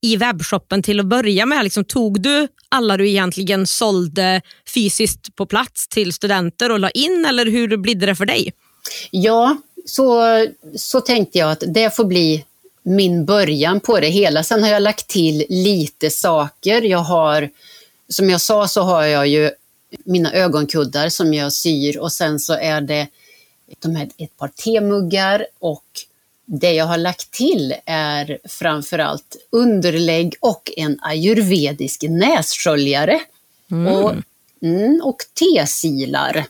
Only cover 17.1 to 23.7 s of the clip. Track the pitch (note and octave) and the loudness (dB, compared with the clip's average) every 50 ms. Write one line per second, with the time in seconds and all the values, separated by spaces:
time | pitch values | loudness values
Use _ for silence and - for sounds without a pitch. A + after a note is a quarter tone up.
17.1 | F3+ E3 D#3+ D3+ D3 D3+ D3 D3 C#3+ _ _ - - - - _ _ _ _ _ | 0 2 2 2 2 0 -2 -4 _ _ _ -20 -20 -20 -20 _ _ _ _ _
18.1 | - - F#3+ F#3+ F3+ F3 - - A3 G#3 G3+ F#3+ - G#3+ F#3 F#3 F3+ E3 D#3 D3+ | -4 0 2 2 2 2 2 2 2 2 2 0 0 0 0 2 2 2 2 2
19.1 | D3+ C#3+ C#3+ C#3+ C#3+ D3+ D3+ D3+ - _ _ _ _ _ _ _ - - - - | 2 2 2 2 2 2 2 0 -2 _ _ _ _ _ _ _ -20 -18 -6 -2
20.1 | F3+ F3+ E3+ D#3 - F#3 F#3+ F3 - D3+ D3 C#3+ - D#3+ D3 C3 C#3 C#3+ D3+ E3+ | 0 0 0 2 2 0 0 2 0 0 -2 -2 0 -2 -2 0 -2 -2 -2 -2
21.1 | E3 - F#3 D#3+ D3+ D3+ C#3+ C#3+ C3+ - - E3+ D#3+ C#3+ C#3 C#3+ C#3+ C#3 C#3 E3 | -2 0 0 0 0 0 -2 -4 -4 -4 -2 0 0 0 0 -2 -4 -4 -6 -6
22.1 | - - E3+ D#3 D3+ D3 - - E3 - - D#3+ D3+ D3+ D3 C#3 D3+ D3+ D3 C#3+ | -4 -2 -2 -2 -2 -4 -2 -4 -4 -2 -2 -2 -2 -2 -2 -2 -4 -4 -4 -6
23.1 | _ _ _ _ - _ _ _ _ _ _ _ | _ _ _ _ -20 _ _ _ _ _ _ _